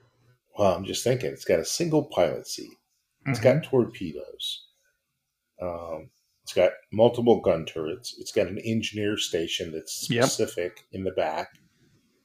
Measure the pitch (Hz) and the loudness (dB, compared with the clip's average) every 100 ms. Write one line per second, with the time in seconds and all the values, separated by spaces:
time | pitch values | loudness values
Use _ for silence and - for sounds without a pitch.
0 | _ _ _ _ _ - 98 90 98 - | _ _ _ _ _ 2 2 2 -2 -4
1 | 120 127 73 67 - 87 80 - 170 151 | 0 0 -2 -4 2 2 2 -2 0 0
2 | - - 82 62 - - - - _ _ | 0 2 0 0 -8 -12 -14 -20 _ _
3 | _ _ 139 123 120 151 - 131 113 - | _ _ -6 2 4 4 4 2 2 -2
4 | 87 73 - - - - - _ _ _ | -10 -10 -14 -12 -10 -10 -14 _ _ _
5 | _ _ _ _ _ - 90 85 85 80 | _ _ _ _ _ -10 -8 -8 -8 -12
6 | 76 _ _ _ - 98 90 - _ 101 | -12 _ _ _ -4 2 4 2 _ 4
7 | 117 127 120 104 98 82 78 82 78 90 | 4 6 6 6 4 0 -2 -6 -6 -6
8 | - - - 110 90 101 113 113 107 104 | -10 -14 -4 0 0 -2 -4 -2 -2 -4
9 | 104 104 - 85 82 - 87 80 - - | -2 -2 -2 -2 -4 -4 -6 -8 -10 -8
10 | - 117 131 - 104 - 87 - _ 95 | -2 2 2 2 -2 -2 -6 -8 _ -6
11 | 92 92 85 160 - _ _ _ _ _ | -4 -2 -2 -2 -8 _ _ _ _ _
12 | _ _ | _ _